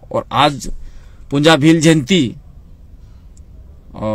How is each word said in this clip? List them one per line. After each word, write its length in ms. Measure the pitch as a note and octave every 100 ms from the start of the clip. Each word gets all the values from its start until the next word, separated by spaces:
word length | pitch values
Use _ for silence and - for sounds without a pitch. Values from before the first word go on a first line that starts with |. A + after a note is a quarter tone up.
| -
और 140 | - -
आज 400 | B2 D3+ C3+ - - - - - - -
पुंजा 240 | C#3+ D3+ D#3
भील 260 | D#3 E3
जयंती, 540 | D#3+ D#3+ C3 F#3 A#2+ - - - - - - - - - - - - - - - - -
अ, 40 | G#2+